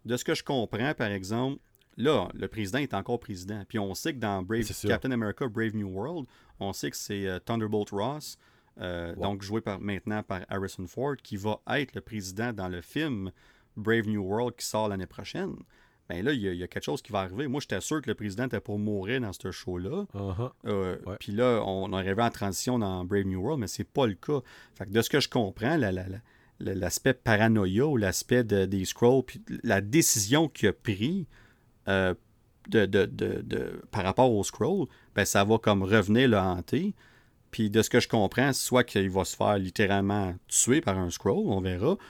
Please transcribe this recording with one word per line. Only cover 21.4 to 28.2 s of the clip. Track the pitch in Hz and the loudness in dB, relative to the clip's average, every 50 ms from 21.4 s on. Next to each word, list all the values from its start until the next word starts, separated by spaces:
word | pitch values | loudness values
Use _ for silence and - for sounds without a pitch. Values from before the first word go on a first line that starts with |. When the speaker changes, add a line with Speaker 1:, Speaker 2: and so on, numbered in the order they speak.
| 123 127 120 107 104 | 4 4 4 2 2
Speaker 1:
on | 98 95 95 95 98 95 | 0 -2 -2 -2 -2 -2
arrivait | 95 92 95 98 104 117 | -2 0 0 0 2 2
en | 120 | 0
transition | - - 104 98 92 - - 127 123 120 | 0 -2 -4 -4 -4 -2 -2 0 0 0
dans | 107 98 92 90 90 | 0 0 -2 -4 -2
Brave | 87 101 101 98 | 0 0 0 2
New | 98 92 92 | 0 -2 -2
World, | 92 123 160 143 | -2 -2 -2 -2
mais | 107 | -4
c'est | 90 - - 101 | -4 -6 -8 -8
pas | - _ - 135 | -4 _ 0 2
le | 113 98 | 2 0
cas. | - - - 147 139 - - - - - - _ | -2 -4 -2 -2 -2 -4 -6 -14 -20 -20 -20 _
Fait | - 98 | -12 -8
que | 95 | 0
de | 98 113 110 | 2 2 2
ce | - | 4
que | - 147 | 2 0
je | 127 - | 0 2
comprends, | - 131 113 95 92 - 107 123 160 | 0 0 0 0 -2 -2 -2 0 2
la, | 165 123 98 92 | 2 2 0 0
la, | 92 92 92 | -2 -4 -6
la, | 95 104 - _ _ _ _ _ _ - | -10 -12 -14 _ _ _ _ _ _ -10
la, | - 98 98 | -6 -4 -2
l'aspect | 95 95 - - - - 135 127 | -2 -2 -2 -2 0 2 2 0
paranoïa | - _ 123 110 101 110 113 113 110 98 92 92 107 131 | 2 _ 4 4 6 6 6 6 4 4 4 4 2 2
ou | 160 147 | 4 2
l'aspect | 117 104 92 87 - | 2 2 2 0 -2